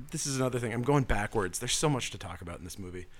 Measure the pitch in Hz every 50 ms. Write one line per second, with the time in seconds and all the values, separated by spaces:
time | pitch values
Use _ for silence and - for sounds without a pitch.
0 | 127 - - 156 - 147 135 131 127 127 120 123 120 113 110 117 123 135 147 143
1 | 127 - 120 104 104 104 - 113 98 90 - - 123 123 - - - 151 143 120
2 | - - - 98 - 90 85 - 95 85 82 - 85 90 - - 95 90 90 90
3 | 85 - - -